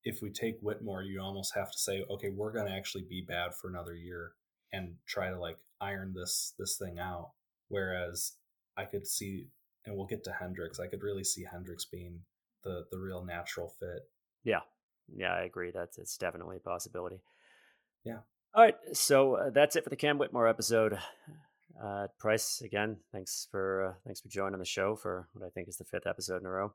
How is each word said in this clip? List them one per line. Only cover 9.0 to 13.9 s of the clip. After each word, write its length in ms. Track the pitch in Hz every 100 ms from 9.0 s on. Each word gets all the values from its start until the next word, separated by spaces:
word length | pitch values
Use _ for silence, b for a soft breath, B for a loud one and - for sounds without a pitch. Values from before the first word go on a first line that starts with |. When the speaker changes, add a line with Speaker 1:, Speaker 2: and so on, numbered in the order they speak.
| 98
Speaker 1:
see, 420 | - 101 95 67 _ _ _
and 120 | - 101
we'll 100 | 98
get 180 | 110
to 80 | -
Hendricks, 460 | - 90 92 82 -
I 60 | 92
could 140 | 98
really 220 | 101 98
see 200 | 95 -
Hendricks 400 | 87 87 90 85
being 360 | - 92 87 87 90 _ _ _
the, 220 | 95 90 85
the 80 | 92
real 260 | 95 90
natural 500 | 90 87 87 - 85 -
fit. 280 | 90